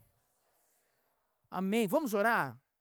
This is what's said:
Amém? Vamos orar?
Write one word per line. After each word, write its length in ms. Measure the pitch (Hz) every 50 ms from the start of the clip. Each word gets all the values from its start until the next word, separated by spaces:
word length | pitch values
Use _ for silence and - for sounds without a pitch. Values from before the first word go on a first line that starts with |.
| _ _ _ _ _ _ _ _ _ _ _ _ _ _ _ _ _ _ _ _ _ _ _ _ _ _ _ _ _ _
Amém? 380 | - 175 185 190 202 233 233 185
Vamos 260 | 190 302 320 254 196
orar? 440 | 202 202 226 233 202 156 135 110 123 _ _ _ _